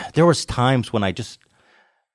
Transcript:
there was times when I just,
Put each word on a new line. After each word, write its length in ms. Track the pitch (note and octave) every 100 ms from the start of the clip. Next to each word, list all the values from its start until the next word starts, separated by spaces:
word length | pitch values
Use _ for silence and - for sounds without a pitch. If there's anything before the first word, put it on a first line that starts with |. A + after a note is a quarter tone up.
| -
there 120 | D3+ E3+
was 180 | D3
times 480 | - - B2 C3 A2
when 120 | A2+
I 80 | G2
just, 260 | F2+ A2 - _ _ _ _ _ _ _